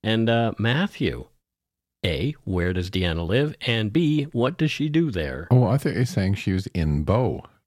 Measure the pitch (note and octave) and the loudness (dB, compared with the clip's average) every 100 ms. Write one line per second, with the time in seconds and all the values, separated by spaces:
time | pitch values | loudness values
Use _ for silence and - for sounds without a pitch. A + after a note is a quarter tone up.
0 | G#2+ A2+ A2+ A#2 A#2 - A2+ C#3 G3 - | 2 2 2 2 0 0 0 0 -2 -2
1 | A2+ B1 - _ _ _ _ _ _ _ | -4 -4 -12 _ _ _ _ _ _ _
2 | F2+ D2+ A#2 D3+ - F2+ F2 F#2 F2+ F#2 | -4 -2 -4 -4 -4 -2 0 -2 -4 -2
3 | F2+ E2 E2+ A#2 D3+ - - A2+ G#2+ C3+ | -2 -2 0 0 0 -4 -4 -2 0 2
4 | D#3+ D3+ C#3+ A#2+ B2+ F3+ D#3 - D3+ D3+ | 2 0 -2 -2 -2 0 -2 0 -2 0
5 | E3 F#2 D#2 B2+ - B2+ A2+ C#3 D3+ F#2+ | 0 -2 -4 -6 4 4 6 2 0 -2
6 | B2 - F#2+ G2 - F#2 - F2+ D#2 D2 | -2 0 0 0 0 -2 -2 -2 0 0
7 | D2+ G#2+ A#2 - - _ | 2 2 0 -4 -10 _